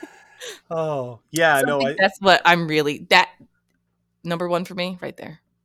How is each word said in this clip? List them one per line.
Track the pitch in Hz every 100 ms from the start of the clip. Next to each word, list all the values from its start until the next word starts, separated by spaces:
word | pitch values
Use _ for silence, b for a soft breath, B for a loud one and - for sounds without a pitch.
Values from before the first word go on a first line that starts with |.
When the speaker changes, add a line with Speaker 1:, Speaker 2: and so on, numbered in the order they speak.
| B B B B 494 392 -
Speaker 1:
Oh, | 165 156 143 123 113 _
yeah, | 156 165 139
Speaker 2:
So | 143
I |
Speaker 1:
no, | 143
Speaker 2:
think | 135
Speaker 1:
I | 156
Speaker 2:
that's | 196 -
what | 190 170 170
I'm | 175 165
really, | 156 147 143 175
that | 185 - - _ _ _ _ _ _ _ _
number | 165 170 175
one | 170 185
for | 185
me | 180 180
right | - -
there. | - 156 _ _